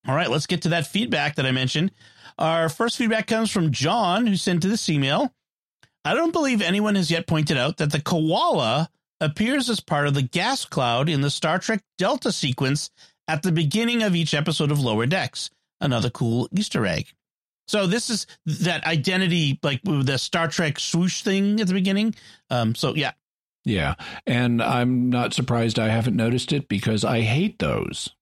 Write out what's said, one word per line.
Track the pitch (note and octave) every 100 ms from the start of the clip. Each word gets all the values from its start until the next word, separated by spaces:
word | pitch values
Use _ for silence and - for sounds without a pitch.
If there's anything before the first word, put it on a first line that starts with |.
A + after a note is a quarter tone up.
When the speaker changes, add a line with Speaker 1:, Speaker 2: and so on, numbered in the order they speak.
| -
Speaker 1:
All |
right, | C#3 D#3+
let's | C#3+ -
get | F3+
to | E3
that | E3+
feedback | D#3 G3 A#3+ E3 D3
that | D3
I | C3
mentioned. | B2+ C3 D3+ F#3+ _ - - - -
Our | D#3+ E3 D#3+
first | - A#3 -
feedback | A#3 A3 G#3+
comes | A3 A3
from | G3+ D#3+
John, | B2 C#3+ A#3 F#3+ F#3+ A#3+
who |
sent | F#3+ - F3
to | F#3+
this | A3 -
email. | D3+ C3+ E3 C4+ _ _ _ _ _ _ _
"I | D3
don't | A#3 E4+
believe | E4+ C#4 A#3
anyone | E3+ G3+ G#3
has | G3 D#3
yet | E3+
pointed | - D#3+ D3+ C#3+
out | C3 -
that | D3
the | D3
koala | - F3 D#3 G3 E4+ G3 A2+ C3+ E3 _ _ _
appears | D#3 D3+ A3 C#4 A#3+
as | G#3+
part | - D3 D3
of |
the | C#3+
gas | C3 E3+ G#3+ C4+
cloud | - - A#2+ A#2+ D3+
in | C#3+
the | C#3
Star | - D#3 F3
Trek | - A3 _ -
Delta | F#3+ C#4 B3+
sequence | - C#3+ B2+ C3 C#3+ - _ - _ -
at | D#3
the | F#3
beginning | E3 D3+ G#3 A#3 A#3
of | G#3+
each | E3+ E3
episode | D3+ D#3 D3+ D3
of | D3
Lower | B2+ G#2+
Decks. | B2 F#3 A#2 - - _ _ _
Another | C#3 A#2+ B2
cool | - A#2 A#2 -
Easter | F#3+ G#3+ C3+
egg." | G2+ E2 - _ _ _ _ _ -
So | G#3+ F#3+
this | A3+ -
is | A3 - -
that | - D3+ F3+ D#3+
identity, | D#3 E3 D#3 F#3 F#3+ F3 D3 C3+
like, | D3 C3+
with | - D3
the | C3+ C3
Star | - F3 E3
Trek | - D#3+ C#3+
swoosh | - E3+ F3+ -
thing | G#3+ G3 G3+ G#3
at | G#3+
the |
beginning. | F#3+ F#3 G3 A3 - - - _
Um, | B2 A2+
so, | A2+ C#3+
yeah. | - C3+ - _ _ _ _
Speaker 2:
Yeah. | - G2 C#2+ - - - -
And | B2 B2 A#2
I'm | A#2 C3 B2 B2+ B2+
not | B2 A#2+
surprised | - B2+ A#2 A2+ A2
I | A2
haven't | A2+ A#2 A2
noticed | A2+ B2 -
it, | C#3+ -
because | G2 A#2 G#2+
I | A#2 A#2
hate | A2 C3 G#3 -
those. | D#2 A1 G1+ - - _